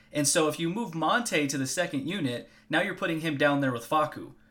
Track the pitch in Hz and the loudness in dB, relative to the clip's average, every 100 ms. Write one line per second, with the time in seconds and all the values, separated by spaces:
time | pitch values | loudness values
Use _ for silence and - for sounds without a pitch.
0 | _ 147 143 175 156 143 165 202 208 160 | _ 0 2 4 2 0 -2 -2 -4 -2
1 | 160 226 226 170 143 143 131 - 170 139 | 2 2 2 0 0 -2 -2 -2 -2 -2
2 | 139 196 135 120 - - _ 160 196 175 | -4 -2 -2 -4 -10 -20 _ 0 0 -2
3 | 185 160 160 139 147 139 135 117 - 156 | -4 -2 -2 2 4 4 2 -2 0 0
4 | 147 - - - _ | 0 -4 -14 -18 _